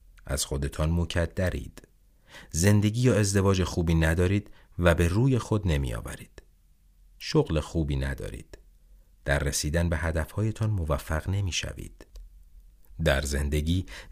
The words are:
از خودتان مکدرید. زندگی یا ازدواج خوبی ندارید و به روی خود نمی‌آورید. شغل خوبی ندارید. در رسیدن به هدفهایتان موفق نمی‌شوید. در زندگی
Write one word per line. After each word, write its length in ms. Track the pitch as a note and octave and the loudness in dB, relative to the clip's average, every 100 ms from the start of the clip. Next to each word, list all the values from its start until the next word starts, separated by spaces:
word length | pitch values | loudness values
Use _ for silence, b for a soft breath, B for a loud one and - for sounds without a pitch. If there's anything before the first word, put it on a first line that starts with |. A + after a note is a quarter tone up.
| _ - - | _ -18 -8
از 200 | C2+ - | -6 -4
خودتان 460 | C#2+ C#2 - D#2 | -4 -4 -2 0
مکدرید. 960 | E2+ E2 F2 E2 - F#2 D2 - - - _ _ _ B B B | 0 0 -2 -2 -2 -4 -4 -10 -16 -20 _ _ _ B B B
زندگی 500 | D#2 G2+ G#2 G#2+ A2+ | 2 6 6 4 2
یا 180 | B2+ G2+ | 2 4
ازدواج 440 | G2+ G2+ G2 F#2 | 4 4 4 2
خوبی 320 | E2+ F2+ E2+ E2 | 0 0 2 4
ندارید 540 | D#2+ E2 F2+ E2+ - b b - | 4 4 2 0 -4 b b 0
و 160 | F2 E2+ | 2 4
به 120 | E2+ | 2
روی 320 | G2+ C3+ A#2+ | 2 2 2
خود 280 | - G#2+ F2+ | 0 -2 0
نمی‌آورید. 760 | C#2+ C2 A1 - - - - - _ _ _ _ _ - - | 0 0 -6 -8 -14 -16 -20 -20 _ _ _ _ _ -20 -16
شغل 400 | - D#3 C#3+ D#2+ | -2 0 2 0
خوبی 360 | - E2+ C#2+ C2+ | -2 -2 -2 -2
ندارید. 600 | C2+ C2+ - G#1+ - - - _ _ - _ _ C#2+ | -4 -6 -10 -12 -16 -20 -20 _ _ -20 _ _ 0
در 140 | C#2+ | 0
رسیدن 500 | C#2+ - D2+ E2+ E2+ | 0 -2 -2 0 0
به 80 | E2 | 0
هدفهایتان 720 | E2 D#2+ D2 - A2 - A2 | -2 -2 -4 -2 -4 -2 -2
موفق 600 | G2 D#2 C#2+ - D#2 G2+ | -2 0 -2 -2 -4 -2
نمی‌شوید. 800 | G2+ F#2+ - - - - - - - - - - - - - - - | -2 -2 -4 -6 -10 -14 -18 -20 -20 -20 -20 -20 -20 -20 -20 -16 -2
در 180 | D#2+ C#2 | 2 2
زندگی 640 | C#2+ C#2 C#2+ D2+ D#2 F#2 - B B | 0 -2 0 0 0 0 -2 B B